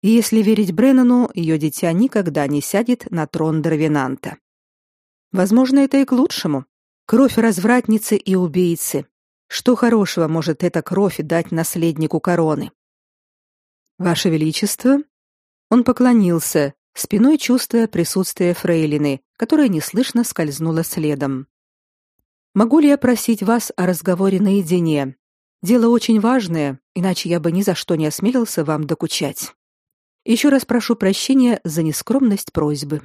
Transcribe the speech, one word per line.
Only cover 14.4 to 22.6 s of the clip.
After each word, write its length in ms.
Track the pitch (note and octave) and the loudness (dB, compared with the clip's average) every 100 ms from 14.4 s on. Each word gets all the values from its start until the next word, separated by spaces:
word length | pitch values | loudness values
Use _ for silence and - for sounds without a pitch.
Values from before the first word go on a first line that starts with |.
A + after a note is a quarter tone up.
| D#3 D#3+ G#3 - B3 C#4 D4 _ _ _ _ _ _ | -2 -2 -4 -2 0 0 -2 _ _ _ _ _ _
Он 140 | A#3 | 2
поклонился, 920 | A#3+ A#3+ B3+ A#3 F#3 E3+ - D#3+ C#3+ - _ - | 2 2 4 4 4 0 0 0 0 -4 _ -12
спиной 420 | - G#3 B3 D4+ | -4 2 4 4
чувствуя 500 | - B3 - A#3 A3+ | 2 0 0 -2 0
присутствие 680 | F3+ E3+ F#3+ F#3 - F3 | -2 -2 -2 -4 -2 -2
фрейлины, 680 | F3 - E3 D#3 D3 D3 C3+ _ _ | -2 0 0 0 0 -2 -2 _ _
которая 300 | A#3 D#4 C#4 | 0 2 2
неслышно 560 | E3+ - F#3 C4 A#3 | 0 -2 -2 -2 -2
скользнула 600 | A#3+ - D#3 C#3+ D#3+ D#3+ | -2 -2 -4 -2 -2 -2
следом. 640 | E3 - D3+ C#3+ C#3+ C3 C#3 _ _ _ _ _ _ _ _ _ _ | -4 -4 -4 -2 -4 -4 -8 _ _ _ _ _ _ _ _ _ _
«Могу 260 | G3 | 0